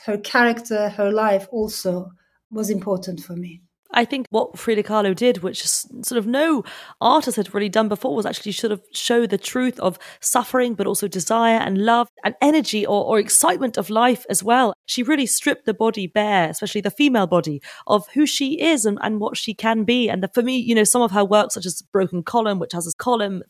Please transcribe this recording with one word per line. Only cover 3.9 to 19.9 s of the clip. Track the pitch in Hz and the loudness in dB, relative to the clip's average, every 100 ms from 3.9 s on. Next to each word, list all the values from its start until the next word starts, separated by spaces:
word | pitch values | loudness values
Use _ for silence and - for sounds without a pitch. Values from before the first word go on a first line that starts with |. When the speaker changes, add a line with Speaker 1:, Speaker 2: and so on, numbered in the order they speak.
Speaker 2:
I | 240 233 | -6 -4
think | 277 240 | -6 -4
what | 214 - - | -2 -2 -4
Frida | - 214 | -2 -2
Kahlo | 202 214 202 | 0 0 0
did, | 185 247 214 | 2 0 0
which | 175 - | -4 -6
s-, | - - - - | -4 -4 -6 -12
sort | - 247 | -6 -4
of | 208 | -2
no | 254 320 285 - - - - | 0 2 0 -2 -12 -20 -2
artist | 226 302 262 214 | 2 4 2 -2
had | - | -4
really | - 208 | -2 0
done | 220 220 | 0 0
before, | 202 262 269 | 0 -2 -2
was | 202 | -2
actually | - 208 | -6 -8
sort | 190 220 | -4 -4
of | 208 - | -4 -6
show | - - 240 233 | -8 0 2 2
the | 196 | -2
truth | - 247 254 240 | -4 -2 -2 -2
of | 185 180 - - | -4 -4 -10 -8
suffering, | - 247 240 254 247 208 | -2 0 0 0 0 0
but | 190 | -2
also | 196 202 | -2 -4
desire | 185 165 226 233 226 | -4 -2 2 4 4
and | - 190 | 2 0
love | 214 233 233 - | 2 2 0 -4
and | - - | -6 2
energy | 285 311 247 214 - | 4 4 2 -2 0
or, | 202 | 0
or | - 214 | 2 2
excitement | 220 - 320 359 262 - | 2 2 2 2 -2 -4
of | 170 | -2
life | 220 247 233 - | 2 4 2 -2
as | 202 202 | -4 2
well. | 247 240 - - | 4 4 0 -6
She | - | -4
really | 240 302 247 | 0 0 0
stripped | - - 262 - | 0 0 -2 -2
the | |
body | 202 226 220 180 | 0 0 0 -2
bare, | 214 208 202 160 | -2 2 2 2
especially | 165 208 214 | -2 -6 -4
the | 202 | -4
female | - 294 240 185 | 2 4 4 4
body, | 175 165 143 - - - | 2 0 -6 -10 -12 2
of | 208 - | 2 2
who | 269 302 | 0 0
she | - 269 302 | 0 -2 0
is | 311 302 214 | 2 2 2
and, | 208 | -2
and | - 214 | -2 -2
what | 208 - | -4 -4
she | - | -8
can | 208 220 226 | -4 0 0
be. | 214 | 2